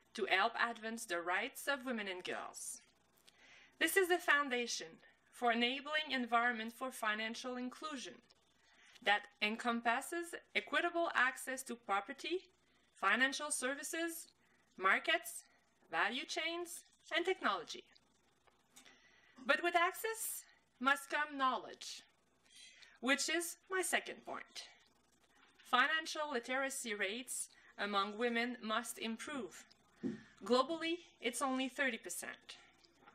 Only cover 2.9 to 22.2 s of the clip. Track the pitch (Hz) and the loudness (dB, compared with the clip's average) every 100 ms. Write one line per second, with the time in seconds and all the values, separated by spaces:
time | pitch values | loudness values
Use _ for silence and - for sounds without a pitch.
2.9 | _ _ _ - - - - - - 320 | _ _ _ -20 -20 -20 -20 -18 -2 2
3.9 | 392 359 349 349 285 285 247 240 - 165 | 4 6 4 6 4 4 0 -2 -4 -8
4.9 | - - _ _ - 240 226 240 269 277 | -14 -20 _ _ 0 2 4 4 0 -2
5.9 | 311 302 262 240 233 240 233 220 - 262 | -2 0 -2 2 4 4 2 -4 -6 -8
6.9 | 247 220 214 220 226 254 247 254 - 311 | -4 -2 0 -2 -4 -6 -4 -6 -6 -8
7.9 | 277 - - - _ _ _ _ _ - | -8 -10 -14 -20 _ _ _ _ _ -20
8.9 | - - 208 - - 208 226 240 233 233 | -4 2 2 0 -4 -2 0 0 2 2
9.9 | 240 - 339 339 - - 214 - 294 339 | 0 0 -4 -4 -10 -4 -2 0 2 2
10.9 | 339 339 - 254 262 - 262 - 233 - | 2 2 4 2 2 -4 -6 -6 -8 -2
11.9 | 196 202 269 330 359 - _ _ _ _ | -2 -2 -6 -4 -4 -4 _ _ _ _
12.9 | - 196 214 262 277 294 - 254 277 302 | 0 4 6 4 2 -2 0 0 -2 -4
13.9 | 330 339 330 - _ _ _ _ - 185 | -2 -2 -4 -12 _ _ _ _ 0 4
14.9 | 233 302 320 - - - _ _ _ _ | 4 4 2 0 -12 -14 _ _ _ _
15.9 | 160 190 247 262 - 320 339 349 - - | 2 2 0 -4 -4 -2 -2 -6 -10 -16
16.9 | _ - 311 349 381 262 202 - - - | _ -4 0 2 2 2 0 -2 -12 -14
17.9 | - _ _ _ _ _ _ _ - - | -20 _ _ _ _ _ _ _ -20 -20
18.9 | - _ _ _ - 254 311 349 349 349 | -20 _ _ _ -4 0 2 4 4 2
19.9 | 370 453 440 - - - _ _ - 254 | 0 -4 -4 -6 -8 -12 _ _ -2 2
20.9 | 285 - 311 302 277 262 233 - - - | 2 2 -2 -2 0 2 2 -4 -12 -12
21.9 | - - _ | -12 -14 _